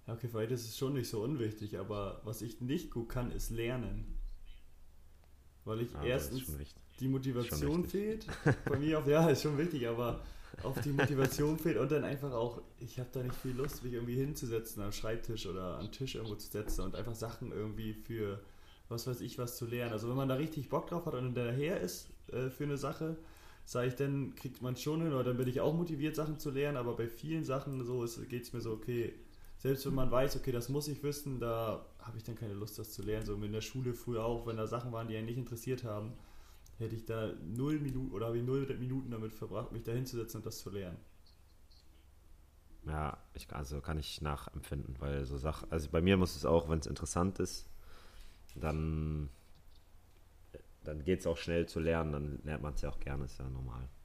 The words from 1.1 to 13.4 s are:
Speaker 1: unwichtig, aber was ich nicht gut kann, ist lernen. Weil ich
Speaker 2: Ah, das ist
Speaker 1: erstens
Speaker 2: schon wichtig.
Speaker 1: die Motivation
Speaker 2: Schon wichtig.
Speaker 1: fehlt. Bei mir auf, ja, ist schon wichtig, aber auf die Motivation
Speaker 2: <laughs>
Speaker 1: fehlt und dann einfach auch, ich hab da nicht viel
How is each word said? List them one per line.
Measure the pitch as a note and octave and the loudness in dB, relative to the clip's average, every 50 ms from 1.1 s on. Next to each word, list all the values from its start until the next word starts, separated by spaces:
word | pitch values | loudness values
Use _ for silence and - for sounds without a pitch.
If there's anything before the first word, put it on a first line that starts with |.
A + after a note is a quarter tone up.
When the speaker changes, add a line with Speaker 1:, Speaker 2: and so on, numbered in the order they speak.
| A2+ G#2 G#2+ | 0 0 0
Speaker 1:
unwichtig, | C3 D#3 B2 A2+ G#2+ G#2 - G#2+ G2+ - F2+ | 2 2 2 2 0 0 -2 -6 -4 -4 -4
aber | F#2+ G#2 G#2 G#2 G2+ F#2+ F2+ - - | -2 -2 -2 -2 -2 -2 -4 -6 -6
was | G#2+ G#2+ - | -6 -4 -4
ich | G#2+ A#2+ - - | -4 -6 -4 -4
nicht | B2 B2 D3 E3+ - - | -2 0 0 0 -2 -2
gut | - A#2+ A#2 - | -4 -4 -4 -2
kann, | - B2+ B2 A#2 | -2 0 0 0
ist | - - - - | 0 -2 -2 0
lernen. | A#2 A#2 A#2 A#2+ C3 B2 A2 G2 G2+ G#2+ A2 - - - - - - - - - - - - - - - - - - - - - - - - - - - - - - - - | 0 0 0 0 0 0 0 0 -2 -2 -2 -2 -2 -2 -2 -2 -6 -8 -10 -12 -12 -12 -12 -16 -16 -16 -18 -18 -18 -18 -18 -18 -20 -20 -20 -20 -20 -20 -20 -20 -20 -12 -4
Weil | G#2+ A2 A2+ | -2 0 0
ich | A#2+ A#2 - | 0 -2 -2
Speaker 2:
Ah, | C#3+ C#3 B2 | 0 2 2
das | B2+ C#3+ - C#2+ | 2 2 2 0
ist | B2 | -2
Speaker 1:
erstens | C3 | -4
Speaker 2:
schon | B2+ - D2 C#2 | -4 -4 -6 -6
wichtig. | C#2+ - - - - - - - | -6 -10 -12 -18 -18 -16 -8 -2
Speaker 1:
die | B2+ | 0
Motivation | C3 C3+ C3 C3 C3+ A#2+ B2 A#2+ - - D3+ | 2 2 2 2 2 2 2 2 2 2 2
Speaker 2:
Schon | C#3+ C#3+ D#3 F3 F3 | 4 4 4 4 2
wichtig. | - | 2
Speaker 1:
fehlt. | - G3 G#3 G#3+ A3 A3 - - - - - D#3+ B2 - - | 0 0 2 2 0 -2 -2 -6 -4 4 4 4 4 6 2
Bei | - C#3 | 0 2
mir | C3+ D3 D#3 D#3 D#3 | 4 4 4 4 6
auf, | C3+ | 6
ja, | C#3+ D3 D#3+ E3 E3 | 8 10 10 10 10
ist | C3+ - | 8 6
schon | - D3+ C#3+ | 6 2 4
wichtig, | C3+ E3 F3 D#3 C3 A#2 | 4 2 2 2 2 2
aber | A#2 A#2 A#2+ A#2+ A#2 - - - - - - - - - - E2+ | 2 2 2 2 2 0 -2 -4 -8 -10 -10 -12 -12 -10 -4 -2
auf | C3+ C3+ - | -2 0 0
die | - C#3+ | 2 2
Motivation | C#3 C#3+ C3+ B2 C#3+ C3 C3+ C3 - - D3 D3+ D#3 | 6 6 6 6 6 6 6 6 6 4 4 4 4
Speaker 2:
<laughs> | D#3 | 4
Speaker 1:
fehlt | - E3+ D3 | 4 4 6
und | G#2 C3 C#3 | 6 6 6
dann | D3+ C#3+ G#2+ | 4 4 4
einfach | F2+ C#3+ C3 C#3+ C#3 | 2 0 0 -2 0
auch, | B2 A2+ A#2 A#2+ A#2 A2+ - - - - | 2 2 2 0 0 -4 -10 -12 -12 -10
ich | A#2+ A2+ - B2 | -10 -8 -6 -6
hab | B2 - | -6 -4
da | - C3 B2+ | -2 -2 -2
nicht | B2 B2 | -2 -2
viel | - | -2